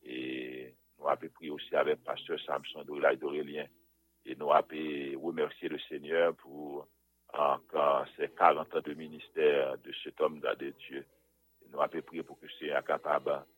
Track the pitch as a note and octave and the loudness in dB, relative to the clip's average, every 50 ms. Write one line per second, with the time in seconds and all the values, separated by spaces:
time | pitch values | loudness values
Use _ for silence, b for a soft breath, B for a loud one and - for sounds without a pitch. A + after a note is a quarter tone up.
0 | _ B1+ B1+ B1+ B1+ B1+ B1+ B1+ B1+ B1+ B1+ B1+ B1+ B1+ B1+ _ _ _ _ _ | _ -10 -8 -6 -6 -6 -6 -6 -6 -8 -10 -10 -12 -14 -16 _ _ _ _ _
1 | C#2+ C#2 C#2+ - - D#2 _ - E2+ D#2 D2 D2 - - - D2 C#2 D2 D2+ - | 0 0 0 0 0 -12 _ -12 -10 -10 -8 -8 -8 0 2 2 4 4 2 0
2 | _ - D2 - - - E2 D2+ - - D2+ C2 C#2 - - D#2 C#2+ C#2 D2 C#2+ | _ -8 -8 -8 -4 -6 -6 -6 -4 -4 -4 -4 -4 -8 -12 -12 -10 -8 -6 2
3 | C#2+ D2 C2 C2+ D2 D2 C#2+ D2+ D2+ C#2+ D2 D2+ C#2+ - _ _ _ _ _ _ | 4 4 4 4 -2 -4 -4 -4 -4 -4 -6 -8 -8 -10 _ _ _ _ _ _
4 | _ _ _ _ _ - B1+ - D2 C#2+ D2 D#2 D2+ - D#2+ D#2 D#2 D#2 D2+ C#2+ | _ _ _ _ _ -14 -10 -6 2 4 4 4 4 2 -4 -6 -4 -4 -4 -4
5 | C#2+ C#2 C#2 C2+ C2+ - E2 D#2 D2+ D2 - - - E2 D2+ D2 - - D#2 C#2+ | -4 -6 -6 -6 -4 -4 0 0 0 -2 -2 -6 -8 -6 -6 -6 -8 -8 -10 -10
6 | C#2+ D2 E2 E2 E2+ E2+ D#2+ _ - - C#2 D2 D2+ D2 C#2+ C#2+ D2 _ _ _ | -6 -2 2 4 4 4 2 _ -10 -16 -12 -10 -10 -8 -8 -10 -10 _ _ _
7 | _ _ _ _ _ _ - C#2+ D2 C#2+ C#2 - - _ - D#2+ D2 D2 C#2 C2+ | _ _ _ _ _ _ -2 2 4 4 4 2 -2 _ 0 2 4 4 4 4
8 | C2 - - - C#2+ C#2 - - F#2 E2+ D#2 D2+ D#2 - - E2 D2+ D2+ D2 D#2 | 2 -2 -4 -4 -4 -4 0 6 8 8 8 6 0 -2 -2 -4 -4 -4 -8 -8
9 | D#2+ D#2 D#2 D2+ - - _ D#2+ D#2 D2+ C#2+ C#2+ C2+ C2+ C2+ B1+ _ - - - | -10 -12 -12 -14 -16 -10 _ 4 6 6 6 6 4 2 -2 -6 _ -12 -12 -12
10 | - - - - D#2 D#2 D#2 D2+ C#2 B1 G1+ - C#2 C#2 C#2 _ - - - C#2 | -12 -12 -2 2 2 2 2 0 -2 -2 -2 -2 -4 -10 -8 _ -16 -12 -12 -12
11 | C#2 _ _ _ _ _ _ _ _ _ _ _ - - - C#2+ - - - - | -12 _ _ _ _ _ _ _ _ _ _ _ -20 -14 0 0 0 0 0 -4
12 | - - - E2 - - C#2+ _ - - - - D#2 D2 D2 C2+ - - D2 D2 | -8 -6 -8 -8 -8 -8 -12 _ -16 -16 -14 -8 -6 0 0 0 2 2 0 0
13 | - D2+ D2+ C#2+ C#2 D2+ D2 C#2 - _ _ | 2 2 2 2 2 2 -2 -2 -2 _ _